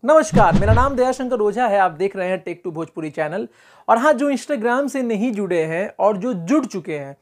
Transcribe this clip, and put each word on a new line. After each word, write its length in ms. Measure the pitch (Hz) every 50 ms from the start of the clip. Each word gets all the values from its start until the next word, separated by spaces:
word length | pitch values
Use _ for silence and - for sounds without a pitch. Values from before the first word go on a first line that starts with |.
| -
नमस्कार, 480 | 240 302 311 302 311 - 240 214 180 165
मेरा 200 | 196 196 202 208
नाम 220 | 208 - 285 277
दयाशंकर 400 | 247 247 254 262 - 269 247 233
ओझा 320 | 233 214 208 196 220 254 233
है, 120 | 196 202
आप 120 | 190 185
देख 240 | 160 147 185 196 190
रहे 140 | 190 185 180
हैं 140 | 190 185 -
Tech 120 | - 175
two 160 | 170 _ 185
भोजपुरी 380 | 160 156 165 156 _ - 160 156
चैनल। 380 | 143 - 156 151 160 196 233 233 _ _ _ _ _ _ _ -
और 80 | 214 226
हाँ, 160 | 240 311 302
जो 180 | 233 285 285
Instagram 580 | 277 233 - - 294 262 208 240 240 254 285 277
से 120 | 262 269
नहीं 300 | 262 233 226 196 208 254
जुड़े 320 | 233 202 208 185 180 170 160
हैं 300 | 160 160 165 196 - - -
और 180 | 185 202 214 190
जो 160 | 180 254 254
जुड़ 320 | 180 165 170 262 311 262
चुके 320 | 240 - 196 160 - 160 147
हैं 200 | 139 135 143 _